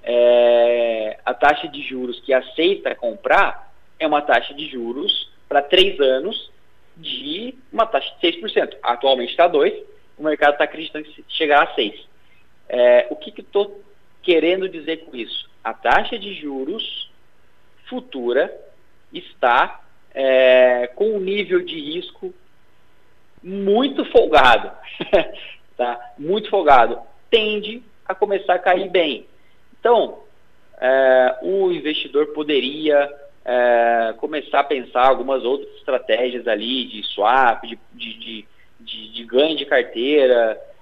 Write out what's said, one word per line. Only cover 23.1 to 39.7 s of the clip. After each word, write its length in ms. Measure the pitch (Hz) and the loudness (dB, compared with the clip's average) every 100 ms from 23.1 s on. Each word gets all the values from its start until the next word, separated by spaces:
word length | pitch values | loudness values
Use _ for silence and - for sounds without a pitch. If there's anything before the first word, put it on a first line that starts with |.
| - - - | -20 -20 -20
muito 640 | 175 196 196 208 277 277 285 | -12 -4 2 2 2 -2 2
folgado, 680 | - 180 143 131 110 - - - - | 2 6 6 6 4 0 -14 -20 -14
<laughs> 760 | - 180 - - - - - - | 0 0 0 -10 -20 -20 -20 -6
tá? 360 | 123 120 - - | -4 -4 -12 -14
Muito 320 | 147 208 208 | -4 -4 -2
folgado. 480 | 202 156 135 117 117 - - - | 0 6 6 6 -2 -12 -20 -2
Tende 500 | 226 214 214 202 233 - - | 0 0 -4 -8 -14 -18 -20
a 100 | - | -10
começar 400 | 185 208 196 - | -4 -2 -2 0
a 40 | 180 | 0
cair 320 | 196 180 196 | 2 0 0
bem. 360 | 180 165 131 - - - - - - | 0 0 -4 -12 -20 -20 -20 -20 -4
Então, 400 | 226 - - - - - - - - - | 2 2 2 -6 -20 -20 -20 -20 -20 -4
é, 580 | 127 135 131 131 127 - | 0 2 4 4 4 0
o 300 | 175 196 185 | -4 -2 0
investidor 560 | 170 147 151 147 139 151 | -2 -4 -6 -4 -2 -2
poderia, 840 | 151 151 143 123 151 151 143 143 - - - | -4 -2 0 0 -4 2 2 2 -6 -20 -16
é, 720 | - 123 123 120 117 117 113 113 | -4 0 2 4 4 2 -2 -4
começar 420 | 151 151 - 143 | -8 -8 -4 -2
a 40 | |
pensar 440 | 143 143 120 123 127 | 0 -4 -4 2 2
algumas 340 | 127 127 135 | 2 -2 -4
outras 320 | 117 143 - - | -2 -4 -6 -14
estratégias 720 | - 131 - 110 127 123 117 | -4 -4 -2 -2 0 -4 -4
ali 380 | 107 113 131 | -4 -4 -6
de 180 | 120 104 | -8 -10
swap, 600 | 98 - 104 131 123 110 | -12 -2 2 4 2 0
de, 140 | 117 113 - | -8 -16 -18
de, 220 | - 117 113 | -18 -16 -16
de, 260 | 113 110 101 - - - | -16 -16 -18 -20 -20 -20
de, 320 | 113 - 110 | -18 -18 -16
de 120 | 117 | -16
ganho 320 | 117 120 151 151 | -2 0 2 -2
de 80 | |
carteira. 920 | 139 | -2